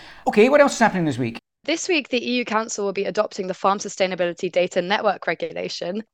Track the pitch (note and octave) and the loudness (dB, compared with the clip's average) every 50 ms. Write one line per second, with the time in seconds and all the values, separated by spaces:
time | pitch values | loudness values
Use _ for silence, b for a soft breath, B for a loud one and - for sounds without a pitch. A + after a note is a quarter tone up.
0 | B B B B B B3+ - G#3 A3 C4 D4 D4 C#4+ C4+ - - A#3 G#3 G3+ F#3 | B B B B B 0 4 6 6 8 8 6 6 6 4 2 2 2 2 2
1 | E3 D3+ C3 A#2 C3 A2+ A2+ - - _ _ _ - - D#4+ E4 - - F4+ D4+ | 0 0 0 -2 -2 -4 -6 -8 -16 _ _ _ -4 -4 -4 -2 -2 0 0 0
2 | A#3+ - - A#3+ B3 A#3+ B3 B3 A#3+ - A3 A3 A3 A#3 - - G3+ G3 F#3 G3 | 0 0 -2 -2 -2 0 -2 -2 -2 -2 -2 -2 -2 -4 -6 -4 -4 -4 -2 -4
3 | G3 G3 F3+ G#3+ G#3 - - - F#3 F3+ F#3 - - G3 G3 G#3 - G3+ - - | -4 -4 -2 -2 -2 -2 -4 -8 -8 -8 -4 0 2 2 2 2 -2 -6 -4 -2
4 | G3 F#3 F#3+ F3 F3+ F3 E3+ - - F3+ - F3+ F3+ F3+ - F#3+ F3 F3+ G#3 G#3 | -2 -2 0 -2 -2 -2 -4 -4 -6 -2 0 0 0 0 0 -2 -2 0 0 0
5 | - G#3 F3+ - - - E3 - E3+ D#3+ E3 F3 F3+ F3+ - - E3+ F3 F#3+ A3 | 0 0 -2 -2 -2 -6 -4 -4 -6 -8 -8 -8 -8 -8 -8 -8 -6 -6 -6 -8
6 | A3 _ | -8 _